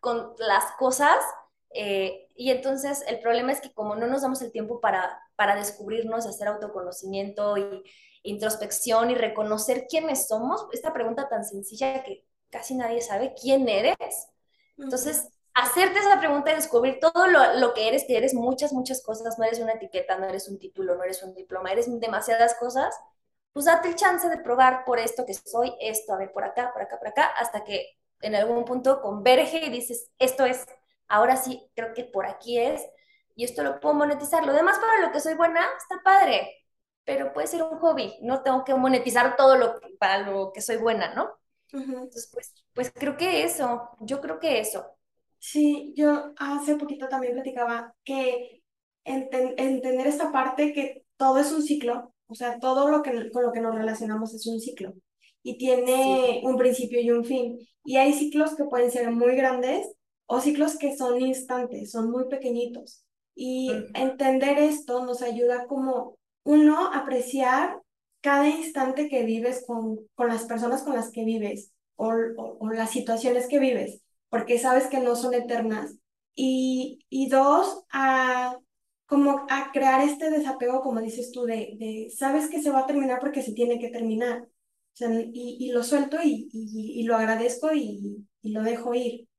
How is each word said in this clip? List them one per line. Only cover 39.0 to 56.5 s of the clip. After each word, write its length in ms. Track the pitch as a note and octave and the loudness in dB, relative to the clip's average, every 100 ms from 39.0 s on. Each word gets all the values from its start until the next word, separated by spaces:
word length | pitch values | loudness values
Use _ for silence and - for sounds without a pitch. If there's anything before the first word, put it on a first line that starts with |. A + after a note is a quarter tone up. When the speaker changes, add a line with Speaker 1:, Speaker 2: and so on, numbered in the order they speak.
| B3+ A#3+ C4+ C4 | 2 2 2 6
Speaker 1:
todo 200 | C4+ C4 | 8 8
lo 240 | A3+ - | 6 0
que, 80 | - - | -12 -2
para 200 | G3 G3 | 0 2
lo 340 | G3+ G3 F#3+ | 0 -4 -4
que 80 | G3 | -6
soy 140 | G#3 A3+ | -4 0
buena, 380 | A3+ G#3+ F3+ | 0 0 -2
¿no? 160 | G#3+ F#4 - _ _ _ | -4 -6 -8 _ _ _
Speaker 2:
Ujú. 380 | C#4 C4 B3+ B3+ | -12 -8 -8 -10
Speaker 1:
Entonces, 200 | A#3+ A#3 | -14 -14
pues, 220 | - - _ _ | -14 -14 _ _
pues 180 | - B3 | -8 -8
creo 220 | - C#4+ C#4+ | -4 -6 -2
que 280 | F4+ E4+ | 0 0
eso, 460 | E4 E4 C4 A#3 - - | 0 -2 -2 -4 -8 -16
yo 200 | G#3+ C#4 | -8 -8
creo 180 | D4 D#4+ | -6 -4
que 200 | E4 B3 | 0 0
eso. 360 | G#3 - - - _ _ _ _ | -2 -6 -12 -20 _ _ _ _
Speaker 2:
Sí, 540 | - D4 D4 D4 - - | -6 2 2 2 -4 2
yo 360 | D4 D4 - - | 2 2 -2 -10
hace 380 | C#4+ C#4+ D4 D4 | -6 -4 0 -2
poquito 320 | C#4+ C4+ B3+ | -2 -8 -4
también 240 | C4 B3 | -4 -2
platicaba 600 | B3 C4 B3+ A#3+ A#3 A#3 _ | -4 -6 -4 -4 -4 -8 _
que 580 | - C4+ B3+ A#3+ B3 - _ _ _ _ | -8 -2 0 -2 -6 -18 _ _ _ _
enten-, 500 | - C4+ C4 B3+ B3+ - | -6 -6 -4 -2 -2 0
entender 480 | C4 C4 B3+ B3+ C#4+ | -2 0 0 0 0
esta 240 | D4 D#4 | 0 0
parte 400 | C#4+ C4 C4+ D4 | 0 0 0 0
que 320 | D4 C4+ - _ _ | 0 -6 -8 _ _
todo 220 | C4+ C4 | 4 4
es 120 | D4 | 2
un 100 | D#4 | 0
ciclo, 520 | D4 D4 A#3+ B3 - _ _ | 0 -2 -2 -4 -6 _ _
o 80 | |
sea, 240 | A3+ B3 A#3+ | -8 -8 -4
todo 320 | B3+ C4 C#4+ | 0 4 4
lo 120 | D4+ | 4
que, 280 | C#4+ A#3 - | 2 -4 -4
con 120 | B3 | -2
lo 100 | A#3+ | 0
que 80 | A3+ | 0
nos 140 | A3+ | -2
relacionamos 600 | A3 A3 A3 A3 G#3+ A3 | -2 -4 -4 -4 -4 -6
es 120 | A3+ A3+ | -8 -8
un 140 | A3+ | -6
ciclo, 340 | A#3 - F#3+ F#3+ _ _ _ _ | -8 -10 -12 -12 _ _ _ _
y 140 | B3 A#3+ | -12 -6
tiene 800 | C4 B3+ B3 B3+ C4 C4 B3 A#3 | 0 2 4 4 4 4 2 2
Speaker 1:
Sí. 0 | |
Speaker 2:
un 120 | B3+ | 0